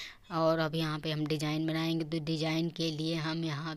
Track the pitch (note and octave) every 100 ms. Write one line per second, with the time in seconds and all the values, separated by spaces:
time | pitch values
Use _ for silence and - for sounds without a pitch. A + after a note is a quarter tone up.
0 | - - - E3+ D#3+ E3 D#3 D#3+ D#3 D3+
1 | D#3 D3+ D3+ D#3 D3+ D#3 D#3+ D#3+ E3 E3
2 | D#3 E3 D3+ D#3+ D#3+ D#3+ E3+ - E3 D3+
3 | D#3+ E3 D#3 D#3+ E3 C#3+ E3